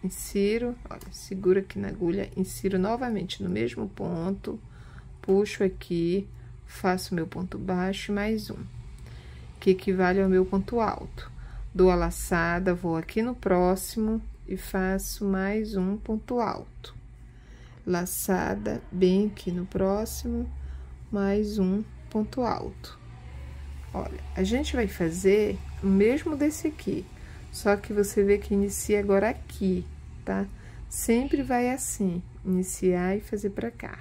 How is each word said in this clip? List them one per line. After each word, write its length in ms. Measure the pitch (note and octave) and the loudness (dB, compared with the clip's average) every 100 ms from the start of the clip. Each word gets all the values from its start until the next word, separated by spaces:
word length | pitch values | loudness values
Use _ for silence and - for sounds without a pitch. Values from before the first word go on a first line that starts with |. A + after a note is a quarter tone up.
Insiro, 720 | F#3 - - G3+ G3+ A3+ A#3+ B3 - | -6 -6 -4 2 2 2 -2 -6 -12
olha, 200 | - - | -14 -14
seguro 480 | - - F#3+ F#3+ F#3+ | -16 -10 0 4 4
aqui 200 | F#3+ - | 2 -6
na 100 | G3 | -6
agulha, 420 | - E3+ F#3+ - - | -2 -2 0 -4 -2
insiro 420 | F#3+ - G3 F#3+ | -4 0 0 2
novamente 640 | F#3+ A#3 B3+ G#3+ F3 - | 2 0 0 -2 -4 -6
no 60 | F#3+ | -4
mesmo 400 | F#3+ A#3 A#3+ G#3 | 0 -2 -2 -8
ponto, 720 | - G3 E3+ E3+ G3 - A3+ - - - - - - | -6 -4 -2 -2 -4 -6 -10 -12 -18 -18 -18 -18 -14
puxo 420 | - G3 G#3 - | 2 4 4 2
aqui, 640 | F#3+ - - E3+ E3+ F#3 G3 - - - - | 0 0 -4 0 2 0 -2 -12 -16 -18 -16
faço 480 | - G3 F#3 - | -2 0 0 0
meu 120 | F3 D#3+ | -2 -2
ponto 320 | - F#3 - | -4 -6 -6
baixo 540 | F#3 F3+ F#3 G3 - | -2 0 0 -2 -2
e 20 | |
mais 360 | G3+ G#3 A3 G#3+ | -2 0 -2 -4
um, 120 | - - - - - - - - - - - | -10 -10 -12 -14 -14 -14 -16 -16 -16 -16 0
que 120 | - | 4
equivale 500 | F#3 - F#3 F3+ F#3+ | 4 4 2 4 4
ao 80 | F#3+ | 6
meu 160 | F#3 | 6
ponto 340 | F#3 G3 F#3+ A#3+ | 4 2 0 0
alto. 540 | A3 - - - - - - - - | 0 0 -8 -12 -12 -12 -12 -10 -8
Dou 160 | F#3 F#3 | 6 6
a 40 | |
laçada, 800 | F3 E3+ - - F3 E3+ E3+ F#3 | 8 2 -2 0 2 2 2 2
vou 220 | F3 F3 E3 | 2 0 -2
aqui 240 | D#3+ A3 | -2 0
no 140 | A#3 | 0
próximo 880 | A#3+ G3 F3+ F3+ F#3+ - - G#3+ A3+ A3 - - | 0 4 6 6 4 0 -2 0 0 -4 -12 -8
e 100 | F#3+ | -8
faço 680 | - F#3+ F#3+ F#3+ F#3+ - | -4 0 2 0 -2 -4
mais 520 | G3+ F#3+ F#3+ G#3+ A3 G3+ | 0 0 0 -2 -2 0
um 200 | F#3 G#3 | 0 -2
ponto 440 | - A3 - B3 | -2 -4 -2 0
alto. 540 | A3 - - - - - - - - - - - - - - | 0 -2 -8 -16 -16 -16 -18 -20 -20 -20 -20 -20 -18 -12 -2
Laçada 960 | F3 F3+ - - F#3 E3+ G3+ G#3+ A3+ - | -2 0 -4 2 2 2 -2 -2 -4 -6
bem 340 | F3+ F#3 F#3 G#3+ | 4 6 6 4
aqui 240 | G3+ - | 0 -4
no 160 | F3 F3+ | -4 -4
próximo, 840 | G3 F#3+ G3+ A3+ - A#3+ A#3 A#3+ - - - - - - | 0 2 2 -2 -6 -4 -4 -4 -8 -10 -10 -12 -16 -6
mais 480 | G#3 G3 G3+ G#3 G#3 | 0 2 2 2 2
um 240 | F#3 G3 A3 - - | 2 2 -2 -10 -4
ponto 320 | A3 G#3+ - | -2 -2 0
alto. 560 | A#3+ - - - - - - - - - - - - - - | 0 -2 -4 -10 -16 -16 -18 -16 -14 -14 -12 -12 -12 -12 -8
Olha, 280 | F3+ - - - - | -6 -6 -8 -8 -2
a 80 | |
gente 320 | F#3+ A#3+ D4 C4 | 2 2 2 0
vai 100 | G#3 | 0
fazer 720 | - E3+ E3+ F#3+ G#3 G#3 F#3+ - - | 0 -2 4 6 6 4 0 -6 -4
o 40 | G3 | 4
mesmo 500 | G3 G#3 C#4 E4 D4 | 6 6 6 0 2
desse 320 | D4 D4+ D#4 | 0 2 -4
aqui, 360 | D4+ - - - - - - - | -4 -4 -4 -6 -14 -16 -14 -12
só 260 | - G#3+ G3+ | -2 2 2
que 160 | - | 2
você 300 | G#3 G3+ G#3+ | 2 2 4
vê 160 | G3+ G3+ | 6 4
que 160 | - | 4
inicia 460 | G3+ G3+ G3 - G#3 | 2 2 0 2 2
agora 280 | G3+ G3 G#3 | 6 4 4
aqui, 560 | C4+ - - G3 F3+ E3+ - - - | 0 -10 -2 0 0 -2 -12 -14 -12
tá? 220 | - F#3+ G3 - - - - | -4 -2 -2 -6 -14 -14 -10
Sempre 540 | - - A#3 C#4 D4 | -6 2 2 4 0
vai 280 | C4 B3 B3 | 2 2 2
assim, 520 | B3+ - - G3 F3 - - | 0 -4 0 0 0 -6 -10
iniciar 720 | - F#3 F#3 - F#3 F3 F3+ G3+ | 0 0 0 2 2 4 2 0
e 40 | |
fazer 300 | G#3 G#3 G3+ | -2 -4 -2
pra 200 | G3 A3+ | -4 -6
cá. 280 | - - - | -6 -12 -12